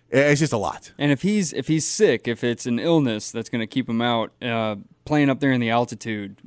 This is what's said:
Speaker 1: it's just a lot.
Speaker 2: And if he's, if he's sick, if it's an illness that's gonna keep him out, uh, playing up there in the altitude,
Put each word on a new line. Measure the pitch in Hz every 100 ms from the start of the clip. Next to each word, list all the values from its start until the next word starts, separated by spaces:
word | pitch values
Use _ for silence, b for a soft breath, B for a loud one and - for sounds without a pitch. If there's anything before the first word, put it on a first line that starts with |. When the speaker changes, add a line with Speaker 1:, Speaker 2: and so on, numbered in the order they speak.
| -
Speaker 1:
it's | 131 143 143
just | 156
a | 117
lot. | 90 - - -
Speaker 2:
And | 147
if | 139
he's, | 190 214 170
if | - 131
he's | 156 -
sick, | - 208 117 120
if | 113
it's | 120 117 127
an | 117
illness | 156 165 131 107 -
that's | 117 110
gonna | 120 110
keep | 135 123
him | 117
out, | 120 117 107 -
uh, | 123 113 110 101 - _
playing | - 151 139
up | 131
there | 139
in | 127
the | 117
altitude, | 117 120 110 117 107 101 101